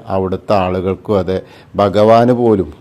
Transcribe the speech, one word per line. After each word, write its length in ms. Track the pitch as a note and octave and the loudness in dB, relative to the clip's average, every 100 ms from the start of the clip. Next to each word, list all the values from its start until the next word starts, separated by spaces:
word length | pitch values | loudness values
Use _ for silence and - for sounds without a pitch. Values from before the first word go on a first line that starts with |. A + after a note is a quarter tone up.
| - | -6
അവിടുത്തെ 480 | G2 F#2+ F#2 - | -4 -4 -6 -2
ആളുകൾക്കും 640 | G#2 F#2 F#2 F#2 F#2 - G#2 | -2 0 -4 -4 -6 -4 -4
അതെ, 240 | F2 F#2 - - - - | -2 -6 -8 -20 -12 -2
ഭഗവാന് 560 | G2+ F#2+ G#2+ A2+ A#2+ | 0 2 4 4 4
പോലും. 400 | A#2+ A#2+ G#2 D#2+ - | 2 2 0 -2 -8